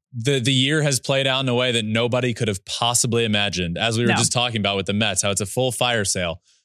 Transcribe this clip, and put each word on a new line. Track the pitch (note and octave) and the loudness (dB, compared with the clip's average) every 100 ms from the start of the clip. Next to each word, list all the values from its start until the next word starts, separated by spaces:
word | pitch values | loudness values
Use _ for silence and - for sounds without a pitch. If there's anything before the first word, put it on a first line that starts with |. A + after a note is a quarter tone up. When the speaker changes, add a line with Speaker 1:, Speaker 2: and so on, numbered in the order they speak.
| _ | _
Speaker 1:
the, | A#2+ A#2 C#3 | -4 0 0
the | A#2+ | 2
year | C3 C3+ D#3 | 2 2 2
has | D3 B2+ | 0 0
played | - C3+ C3+ | 0 0 2
out | C3 | 0
in | C3 | 0
a | A#2+ | 0
way | B2+ | 2
that | A#2 G#2+ | 0 0
nobody | A2 A#2+ B2 B2 | 0 0 0 0
could | A2+ A2 | -2 -2
have | F#2+ - | -4 -6
possibly | - A#2+ A#2+ A#2+ A#2 | -2 0 2 0 0
imagined, | A2+ G#2 G2+ F2+ F2 E2+ | 2 2 0 -2 -4 -2
as | A#2 A2+ | 0 2
we | |
were | A#2+ | 2
Speaker 2:
No. | F3 | 2
Speaker 1:
just | A2+ | 0
talking | B2 B2 A#2 | 0 0 0
about | G2 G2+ | 0 0
with | F#2+ | -2
the | |
Mets, | G2+ A2 F#2+ | 0 0 0
how | G2+ | -2
it's | G2 | -2
a | G2 | -2
full | - B2+ | -2 -2
fire | - B2 A#2 | 0 0 2
sale. | F#2+ F#2+ F2 D#2 _ _ | 0 -2 -2 -6 _ _